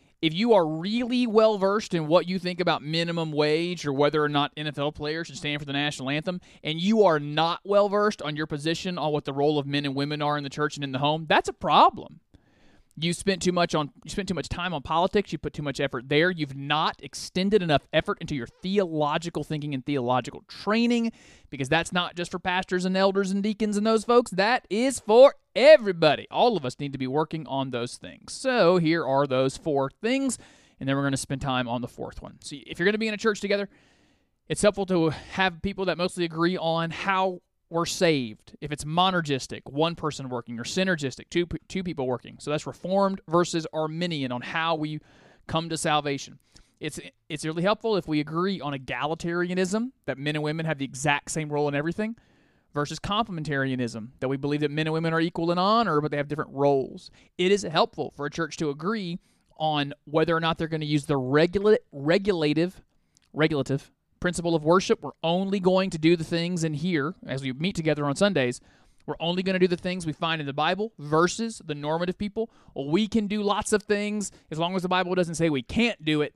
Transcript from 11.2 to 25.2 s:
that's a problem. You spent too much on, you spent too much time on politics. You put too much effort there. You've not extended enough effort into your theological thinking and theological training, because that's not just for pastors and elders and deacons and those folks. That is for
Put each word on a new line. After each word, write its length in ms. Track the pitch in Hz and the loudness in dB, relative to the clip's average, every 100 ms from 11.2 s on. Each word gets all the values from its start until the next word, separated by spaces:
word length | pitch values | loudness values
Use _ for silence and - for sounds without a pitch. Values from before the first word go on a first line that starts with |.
| 156 | 2
that's 200 | 214 - | 2 2
a 40 | |
problem. 680 | - 170 170 302 214 - - _ _ _ _ _ _ _ - | -6 2 6 6 4 -14 -18 _ _ _ _ _ _ _ -6
You 120 | 170 | -4
spent 300 | 170 196 185 | -2 -2 0
too 100 | 180 | 0
much 220 | 180 170 | 0 2
on, 160 | 160 143 - | 0 -2 -8
you 80 | - | -10
spent 180 | - 190 | -8 -4
too 60 | |
much 140 | 170 - | -4 -4
time 260 | - 175 | -6 -4
on 80 | 156 | -6
politics. 480 | - 160 185 208 - | 0 2 4 2 0
You 80 | 165 | -6
put 140 | 147 | -8
too 100 | - | -6
much 160 | 143 131 | -6 -2
effort 300 | 139 131 135 | -2 -4 0
there. 220 | 147 180 | 2 2
You've 260 | 175 139 139 | 0 -6 -6
not 400 | 139 151 185 - | -4 -2 -2 -4
extended 600 | - - - 180 196 208 | -14 -14 -6 -2 4 4
enough 240 | 175 139 - | 4 2 2
effort 260 | 156 185 196 | -2 0 -6
into 140 | 160 | -4
your 120 | 147 113 | -6 -6
theological 1000 | - 185 202 180 156 147 165 170 156 | -8 -2 0 0 0 0 0 -4 -6
thinking 280 | 147 151 147 | -6 -6 -4
and 140 | 135 135 | -6 -4
theological 560 | 143 120 127 117 - _ | -2 0 0 0 -12 _
training, 640 | - 202 220 240 240 233 - - - - | -10 -2 2 2 2 0 -6 -20 -20 -14
because 180 | 139 131 | -8 0
that's 240 | 160 165 | 0 0
not 240 | 185 175 175 | -4 -4 -6
just 140 | 170 | -8
for 80 | 180 | -6
pastors 460 | 190 180 180 185 | -4 -4 -2 -2
and 120 | 185 185 | 0 2
elders 340 | 196 196 190 | 2 2 0
and 120 | 196 | 0
deacons 340 | 208 208 214 208 | -2 0 0 0
and 100 | 220 | 2
those 180 | 226 | 2
folks. 260 | 208 240 240 | 4 4 4
That 340 | 180 202 254 - | 0 0 0 -2
is 300 | 208 262 247 | 0 0 -2
for 360 | - 226 | 4 10